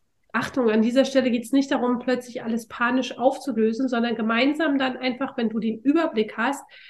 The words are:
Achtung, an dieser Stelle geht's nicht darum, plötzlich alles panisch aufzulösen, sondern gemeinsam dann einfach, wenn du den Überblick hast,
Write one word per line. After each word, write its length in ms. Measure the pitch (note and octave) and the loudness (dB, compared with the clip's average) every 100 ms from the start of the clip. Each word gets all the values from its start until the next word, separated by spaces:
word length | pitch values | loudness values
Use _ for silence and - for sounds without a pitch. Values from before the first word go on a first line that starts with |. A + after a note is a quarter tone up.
| _ _ _ | _ _ _
Achtung, 360 | A3+ - C4+ A#3 | -4 -2 0 2
an 100 | A3 | 4
dieser 240 | A3+ B3+ | 4 4
Stelle 260 | C4 C4+ B3 | 4 2 2
geht's 220 | A#3 - | 0 0
nicht 180 | C#4 C4+ | 0 2
darum, 280 | C4 B3 A#3+ | 0 0 -2
plötzlich 440 | C4 B3 - - | -2 -4 -4 -10
alles 240 | A3+ A#3 - | -6 -6 -6
panisch 520 | - A#3+ B3+ B3 - | -4 0 0 -2 2
aufzulösen, 720 | C4 - C#4+ A3 A3 A3+ C4 | 2 2 -2 0 2 0 -2
sondern 260 | A#3+ A#3 A#3 | 0 0 0
gemeinsam 600 | A3 A3+ C4+ D4+ D#4 C#4 | 0 2 2 2 0 0
dann 180 | C4 B3 | 0 -2
einfach, 400 | B3+ A#3+ C4+ - | -4 -4 -6 -2
wenn 140 | A3+ | -2
du 80 | A3 | -2
den 220 | A3 A3 | -2 -2
Überblick 580 | C4+ D#4 D#4+ A3 G#3+ - | 2 2 2 0 -2 -2
hast, 260 | B3 C#4 - - | -2 -4 -10 -20